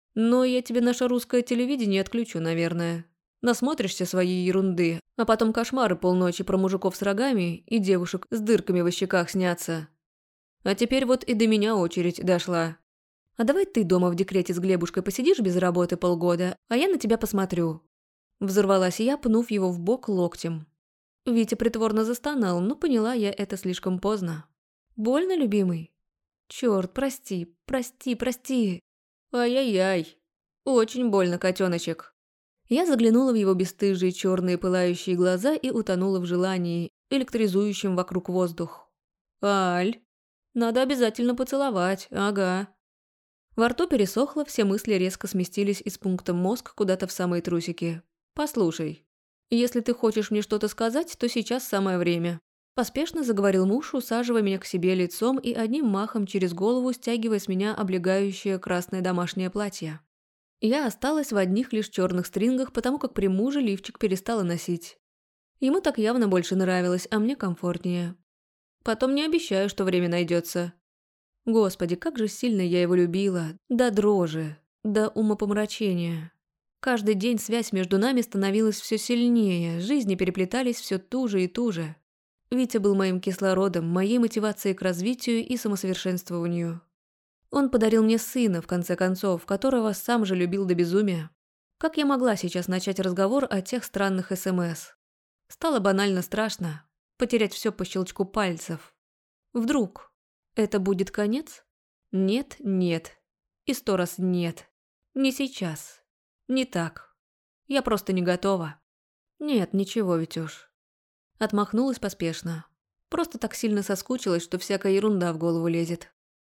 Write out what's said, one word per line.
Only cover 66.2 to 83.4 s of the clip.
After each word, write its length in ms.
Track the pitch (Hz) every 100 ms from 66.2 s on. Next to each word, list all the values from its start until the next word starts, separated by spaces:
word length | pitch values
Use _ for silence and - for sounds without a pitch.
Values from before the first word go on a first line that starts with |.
| 214
больше 260 | 185 170 190
нравилось, 520 | 185 180 180 180 -
а 80 | 214
мне 160 | 220 277
комфортнее. 800 | 190 170 175 170 180 175 175 180 _ _ _ _ _ _
Потом 300 | - 226 254
не 120 | 277 311
обещаю, 420 | 330 330 190 196
что 160 | -
время 240 | 190 180 175
найдется. 640 | 175 170 175 170 175 175 - _ _ _ _ _ _ -
Господи, 500 | 226 202 - 175 175
как 220 | 330 269
же 100 | 214
сильно 340 | - 247 208
я 200 | 180 180
его 120 | 175
любила, 640 | 180 175 180 196 180 160 170 _
до 220 | 240 247
дрожи, 680 | 208 208 202 170 156 156 156 _ _
до 260 | 214 208 214
умопомрачения. 1200 | 214 214 208 202 208 214 - 208 180 170 165 160 _ _ _ _ _
Каждый 360 | - 240 208 208
день 240 | 226 226
связь 320 | - 233 226
между 260 | 190 180 190
нами 240 | 233 254
становилась 580 | 226 196 196 202 220 208
все 180 | - 220
сильнее, 800 | - 240 240 240 208 175 170 165
жизни 360 | 190 285 202 185
переплетались 640 | 185 180 185 247 254 233
все 200 | - 190
туже 440 | - 254 247 196
и 40 | 180
туже. 480 | 208 240 170 160 156 _ _ _ _ _
Витя 260 | 247 247 233
был 180 | 202 196
моим 240 | 190 185
кислородом, 680 | 190 180